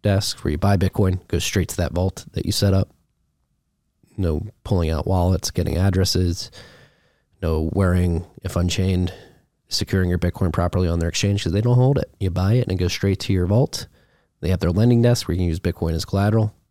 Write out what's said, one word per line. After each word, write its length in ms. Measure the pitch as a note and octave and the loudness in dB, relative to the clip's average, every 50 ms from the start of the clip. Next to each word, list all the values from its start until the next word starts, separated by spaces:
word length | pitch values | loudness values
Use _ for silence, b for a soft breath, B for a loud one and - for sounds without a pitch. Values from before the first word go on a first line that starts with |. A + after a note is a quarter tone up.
desk 420 | - G#2 G2 G2 - - - - - | 2 2 2 2 0 -2 -8 -4 -4
where 100 | D#2+ D2+ | -4 -2
you 40 | |
buy 220 | D2 - G2 G2+ F2+ | 0 0 2 2 2
Bitcoin, 480 | G2 F#2+ - - G#2 F#2 F#2 F#2 - _ | 2 0 0 0 0 0 0 -2 -4 _
goes 160 | - E2+ - | -4 -4 -4
straight 240 | - - G2+ F2+ - | -2 -2 -2 -2 -2
to 80 | - | -2
that 160 | - F2 D2+ - | -4 -4 -2 0
vault 320 | F2 F#2 F#2+ - - - - - | -2 -2 -2 -4 -6 -18 -10 -8
that 140 | - - | -6 -4
you 60 | - - | -4 -2
set 200 | - - G2 F#2+ | 0 2 2 2
up. 160 | F#2+ - - _ _ _ _ _ _ _ _ _ _ _ _ _ _ _ _ _ _ _ _ _ _ _ _ _ | 2 0 -2 _ _ _ _ _ _ _ _ _ _ _ _ _ _ _ _ _ _ _ _ _ _ _ _ _
No 300 | - F#2+ E2 D#2 D#2+ F#2 G2+ - _ _ | -4 -2 -2 -2 -2 -4 -8 -14 _ _
pulling 240 | - G#2+ F2+ E2+ D#2 | -2 0 0 2 0
out 180 | D#2+ D2 - | -2 -2 -2
wallets, 440 | - F#2+ F#2 F2 F2+ F#2 - - - | 0 0 2 2 2 2 0 -2 -4
getting 260 | - - E2+ D2+ C#2+ | -4 -2 -2 -2 0
addresses, 760 | E2 F#2 G2+ F#2 F#2+ F#2 - - F#2+ F#2 F2 E2+ - - - B B B B B B B B B B B B B B B B _ _ - | 2 2 2 2 2 0 2 0 0 0 0 -2 -4 -8 -14 B B B B B B B B B B B B B B B B _ _ -4
no 260 | E2 D#2+ D#2 D#2+ D#2+ - | -2 -2 -2 -2 -2 0
worrying 500 | G2 G2 F2+ F2+ F2+ F2+ F2 E2+ E2 F2 - _ - - | 0 2 2 2 2 2 2 0 -2 -4 -8 _ -12 -12
if 140 | F#2 - | -6 -2
Unchained 560 | F2+ F2 F2 - - F#2 F#2+ F#2 F#2 F2+ E2+ B B B B B B B _ _ _ _ _ | -2 0 0 0 0 0 0 0 0 -2 -2 B B B B B B B _ _ _ _ _
is 60 | - | -4
securing 340 | - - - - F#2+ F#2 F2+ | -4 -4 0 0 0 2 2
your 100 | F2+ F2 | 0 0
Bitcoin 340 | - F2+ - - F#2+ F2 E2 | 0 -2 -2 0 -2 -2 0
properly 360 | - E2+ F2 - F2+ F#2 E2+ | 0 -2 0 0 0 0 0
on 120 | E2+ E2+ | 0 0
their 80 | E2+ E2+ | -2 -2
exchange 340 | - - - G2+ G2+ G2 - | -2 -2 -2 0 0 0 -2
'cause 100 | - E2 | -2 -2
they 80 | G2+ | 0
don't 140 | G#2+ A#2+ B2 | 2 2 4
hold 240 | B2 B2+ C3 C#3+ - | 4 4 4 2 0
it. 100 | - - _ _ | -2 -6 _ _
You 100 | F#2+ F#2+ | -4 -4
buy 240 | E2 F2+ F#2 G2 A2 | -2 0 0 2 2
it 80 | B2+ A#2+ - | 0 0 0
and 40 | F#2 | -2
it 40 | |
goes 160 | F2 F2+ F2 - | -2 -2 -2 -2
straight 260 | - - G2 G2 - | -2 0 0 0 -2
to 120 | - - G2 | -2 -2 0
your 140 | F#2 F2+ | 0 2
vault. 420 | F2 G2+ A#2 C#3 - - - - - b b b b b b b b b _ | 2 2 2 2 0 -2 -10 -12 -14 b b b b b b b b b _
They 100 | - D#2+ | -2 -2
have 100 | F#2 F2 | -2 0
their 100 | - E2+ | 0 0
lending 320 | E2+ F#2 A2 A#2+ B2 A#2 A#2 | 2 4 4 4 4 4 4
desk 240 | A#2+ A#2+ - - | 4 2 2 0
where 80 | - E2 | -4 -2
you 60 | F2 | 0
can 80 | F#2 F2 | 0 0
use 100 | E2 F2 | -2 -2
Bitcoin 340 | _ F2 E2+ - - E2 E2 | _ -4 -4 -2 -2 -2 -2
as 120 | D#2+ - | -4 -4
collateral. 500 | - - G2 G2+ G#2 G#2+ A2+ A2 G#2 - _ _ _ | -2 0 0 2 2 2 2 0 0 -4 _ _ _